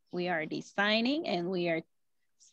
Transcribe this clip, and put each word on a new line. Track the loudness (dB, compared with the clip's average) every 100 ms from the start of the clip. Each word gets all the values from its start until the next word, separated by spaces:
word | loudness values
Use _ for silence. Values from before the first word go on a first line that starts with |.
| _
We | -4 -2
are | -2 -2
designing | -6 -6 0 2 4 2 0 0
and | -2 0
we | 0 0
are | 0 -4 _ _ _ _ _ -20